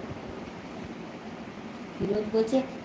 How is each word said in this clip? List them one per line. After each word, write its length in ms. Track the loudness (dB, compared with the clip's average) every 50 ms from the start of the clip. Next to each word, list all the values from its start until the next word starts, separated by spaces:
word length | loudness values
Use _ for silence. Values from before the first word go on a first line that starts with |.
| -6 -6 -6 -6 -6 -6 -6 -6 -6 -8 -8 -8 -8 -8 -6 -6 -6 -6 -6 -8 -8 -8 -8 -8 -8 -8 -8 -8 -8 -8 -8 -8 -8 -8 -8 -8 -8 -6
ফিরোজ 360 | -2 0 2 4 4 4 4 6
বলছে, 240 | 6 6 6 8 6 6 4 4 -2 -6